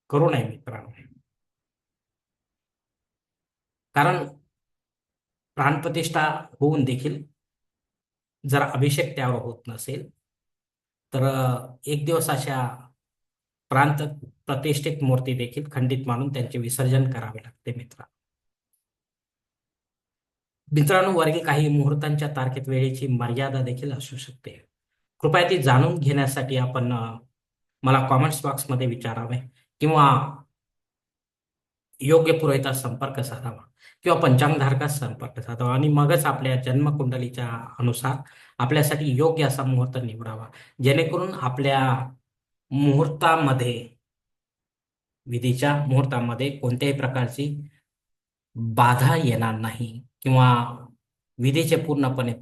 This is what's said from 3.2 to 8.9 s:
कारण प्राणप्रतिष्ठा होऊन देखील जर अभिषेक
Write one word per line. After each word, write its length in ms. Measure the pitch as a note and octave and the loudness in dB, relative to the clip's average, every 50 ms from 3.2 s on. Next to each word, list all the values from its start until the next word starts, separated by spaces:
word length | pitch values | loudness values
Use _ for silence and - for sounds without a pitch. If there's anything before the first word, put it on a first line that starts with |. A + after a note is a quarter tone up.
| _ _ _ _ _ _ _ _ _ _ _ _ _ _ - | _ _ _ _ _ _ _ _ _ _ _ _ _ _ 0
कारण 340 | C#3+ D3 F3+ F#3 D#3 C#3+ - - _ _ _ _ _ _ _ _ _ _ _ _ _ _ _ _ _ _ _ _ _ _ _ - | 2 2 2 2 0 -4 -8 -12 _ _ _ _ _ _ _ _ _ _ _ _ _ _ _ _ _ _ _ _ _ _ _ -4
प्राणप्रतिष्ठा 920 | C#3+ C3+ C#3+ D3+ C#3+ - E3+ E3 E3+ - - - D#3+ D3+ D3 - - - - - - | 0 0 2 2 0 -2 -4 -4 -2 -4 -2 0 0 0 0 -2 -4 -10 -12 -4 0
होऊन 240 | C#3 D3+ D#3 D3 B2 | 2 2 2 2 0
देखील 380 | B2+ B2 B2+ C#3 D3 C#3+ - - - _ _ _ _ _ _ _ _ _ _ _ _ _ _ _ _ _ _ _ _ _ _ - C3 | 0 -2 -2 -4 -6 -6 -8 -12 -18 _ _ _ _ _ _ _ _ _ _ _ _ _ _ _ _ _ _ _ _ _ _ -6 -2
जर 140 | C#3 C#3 | 0 0
अभिषेक 540 | C#3+ - - B2+ C#3+ D3 | 0 0 0 0 0 2